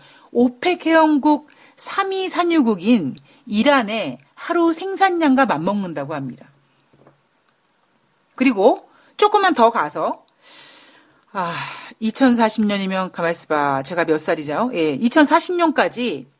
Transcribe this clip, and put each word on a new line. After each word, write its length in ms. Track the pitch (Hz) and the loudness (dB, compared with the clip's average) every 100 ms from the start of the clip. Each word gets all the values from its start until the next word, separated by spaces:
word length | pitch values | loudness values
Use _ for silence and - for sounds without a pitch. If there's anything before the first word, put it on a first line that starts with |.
| - - _ | -20 -20 _
오펙 540 | 240 247 - 359 359 320 | 0 0 0 -4 -2 2
회원국 640 | 320 311 294 302 294 - _ - - | 4 4 2 2 0 -2 _ -20 -16
삼 360 | - - 392 | -8 -6 -4
위 180 | 381 370 | -4 -2
산유국인 880 | 302 349 330 233 185 196 240 139 - - _ - | -2 2 2 2 0 2 2 0 -8 -16 _ -4
이란의 720 | 208 269 277 202 220 180 233 _ - | 0 2 2 0 -6 -8 -10 _ -18
하루 360 | - 339 339 | -4 0 0
생산량과 760 | 330 381 370 381 349 302 262 240 | 0 -6 0 0 2 2 2 2
맞먹는다고 680 | 151 175 208 180 151 143 | 0 -2 -4 -4 -8 -8
합니다. 340 | 151 131 - - _ _ _ _ _ _ _ _ _ _ _ _ _ _ _ _ _ _ - | -8 -10 -12 -20 _ _ _ _ _ _ _ _ _ _ _ _ _ _ _ _ _ _ -2
그리고 540 | - 202 220 381 - _ _ - | 0 4 2 2 -4 _ _ 0
조금만 380 | 415 403 381 269 | 2 4 2 4
더 160 | 226 | 2
가서, 540 | 220 151 160 196 - _ _ - - - - - _ _ _ _ | 2 -4 -4 -6 -6 _ _ -20 -20 -20 -20 -20 _ _ _ _
아, 200 | 202 170 151 139 - - - | -8 -6 -6 -10 -14 -18 -6
이천사십 640 | 220 - 262 233 220 220 208 | -6 2 2 4 2 2 0
년이면 460 | 202 190 190 185 | 0 -2 -4 -4
가만 200 | - 170 | -4 -4
있어봐. 500 | 170 - 151 143 135 | -4 -2 0 0 -2
제가 220 | 135 175 156 | -2 -2 0
몇 140 | 151 | 0
살이죠? 500 | - 160 147 151 240 175 | 0 -4 -4 -4 -4 -2
예, 160 | 156 | -2
이천사십 600 | 135 240 320 294 330 349 349 | 0 0 2 4 2 0 0
년까지 720 | 330 254 180 220 247 139 - | 0 2 -2 -2 -6 -6 -12